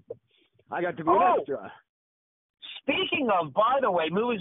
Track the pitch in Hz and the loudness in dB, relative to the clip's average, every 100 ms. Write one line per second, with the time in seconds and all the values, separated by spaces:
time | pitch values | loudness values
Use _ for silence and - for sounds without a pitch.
0 | _ - _ _ _ _ _ 147 175 170 | _ -20 _ _ _ _ _ -6 -4 -4
1 | 160 190 359 302 147 127 95 - _ _ | 2 4 4 2 0 -6 -8 -18 _ _
2 | _ _ _ _ _ _ - - - 349 | _ _ _ _ _ _ -18 -14 -4 -2
3 | 381 330 247 185 160 135 226 277 247 175 | -2 -2 0 0 0 0 2 4 2 0
4 | 160 185 240 220 | 0 0 0 0